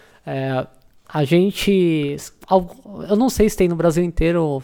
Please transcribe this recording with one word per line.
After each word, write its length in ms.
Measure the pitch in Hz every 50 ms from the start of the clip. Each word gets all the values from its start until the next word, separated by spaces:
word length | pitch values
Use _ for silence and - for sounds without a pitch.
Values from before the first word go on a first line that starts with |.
| - _ _ _ _
É, 440 | 160 139 135 135 135 131 131 131 - - _ _ _ _ _ _ -
a 140 | - 156 147
gente, 920 | 135 165 175 185 202 190 - - 202 202 190 180 170 160 156 147 143 143 147 - - - _ - - 190 190 180 - - - - - 196 - - -
eu 60 | 208
não 140 | 208 254 262
sei 200 | - - 214 220
se 80 | - -
tem 100 | 190 175
no 80 | 170
Brasil 280 | 160 165 170 151 170 180
inteiro, 580 | 175 - - 160 165 170 170 165 151 143 135